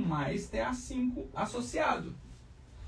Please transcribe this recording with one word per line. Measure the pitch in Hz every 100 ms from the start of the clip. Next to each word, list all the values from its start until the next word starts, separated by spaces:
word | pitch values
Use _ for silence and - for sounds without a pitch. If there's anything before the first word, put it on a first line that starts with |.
| 180
mais | 151 143 202 -
T | 220
A | -
cinco | 254 - 262 254 247 -
associado. | - - 240 247 - 311 - - - - - - - - -